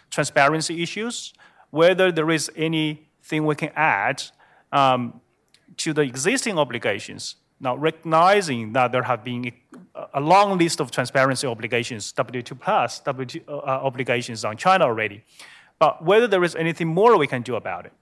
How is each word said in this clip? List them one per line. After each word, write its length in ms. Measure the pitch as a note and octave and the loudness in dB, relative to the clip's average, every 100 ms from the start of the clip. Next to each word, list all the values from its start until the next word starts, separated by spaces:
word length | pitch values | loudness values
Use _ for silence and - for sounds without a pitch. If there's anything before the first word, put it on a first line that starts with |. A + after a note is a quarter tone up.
| _ | _
transparency 720 | - D3 D3+ C#3+ D#3+ D3+ E3 | -4 0 4 4 2 -2 -4
issues, 500 | E3+ G#3 A#3 - - - _ _ _ | -6 -6 -6 -8 -14 -18 _ _ _
whether 420 | D3 E3+ F#3 F#3 | 4 6 6 4
there 200 | D#3+ D#3 | 2 2
is 180 | D#3+ - - | 0 -2 -4
anything 920 | D#3+ D#3+ D#3 D3+ _ _ - D#3 D3+ | -2 0 -2 -4 _ _ -6 -2 0
we 80 | |
can 160 | D3+ D#3 - | -2 -4 0
add, 480 | D#3 G2+ A2 C#3+ - _ _ _ _ | 2 2 0 -4 -10 _ _ _ _
um, 500 | C#3+ C3+ B2+ A#2+ - _ _ _ _ _ - | 2 4 2 -2 -10 _ _ _ _ _ -8
to 160 | E3 | -2
the 80 | D3+ | 0
existing 580 | C#3+ B2+ D#3 C4 A#3+ E3+ | -2 -2 -2 -2 0 0
obligations. 760 | C#3+ A#2 A2+ G#2 - G2 - - _ _ | -2 -2 -4 -4 -8 -14 -14 -16 _ _
Now, 160 | C3 B2+ | -6 -2
recognizing 960 | D#3 D#3+ E3 D#3+ F3+ G#3 E3+ A#2+ A2 | -2 -4 0 4 6 4 0 -4 -2
that 180 | B2+ B2 | 0 0
there 120 | B2+ | 0
have 200 | A#2+ A#2+ | -2 -4
been 300 | A#2+ A#2+ B2 - _ - - - | -6 -8 -8 -12 _ -20 -20 -18
a, 100 | - C#3 | -8 -2
a 40 | |
long 380 | D3 F#3+ G3+ F#3+ | 4 6 6 2
list 240 | E3+ - | 0 -2
of 100 | C3+ | -4
transparency 560 | - B2+ C#3 C3+ B2+ C3+ | -4 -2 2 2 0 -4
obligations, 640 | A2+ A2+ A#2+ A#2+ A2+ - | -6 -4 -4 -4 -8 -6
W 280 | - B2 B2 | -6 -4 -8
two 140 | A2+ C3 | -10 -8
plus, 440 | - G3+ A#2+ - | -2 0 0 -4
W 260 | - C3 B2+ | -8 -6 -8
two, 160 | E3 - | -12 -12
uh, 40 | |
obligations 920 | C#3+ C#3+ C3 C#3 B2 B2 B2 A#2 A2+ | -8 -4 -2 -2 -4 -2 -2 -4 -6
on 140 | A2 G#2+ | -8 0
China 260 | F#3 F#3+ | 2 4
already, 400 | D3 A2 G#2+ G2+ _ - - - _ - | 4 2 -4 -6 _ -20 -20 -20 _ 0
but 260 | D3+ - | 2 2
whether 240 | E3 G#3+ A#3+ | 2 4 4
there 160 | F#3+ | 2
is 100 | F3 E3 | 0 0
anything 320 | E3 D#3+ E3+ | -4 -2 -2
more 300 | E3 A3+ G#3+ | 2 4 4
we 100 | C#3+ | 2
can 160 | B2+ | -4
do 120 | A#2 A2 | -6 -8
about 300 | F#2+ F2+ - | -8 -10 -14
it. 80 | _ | _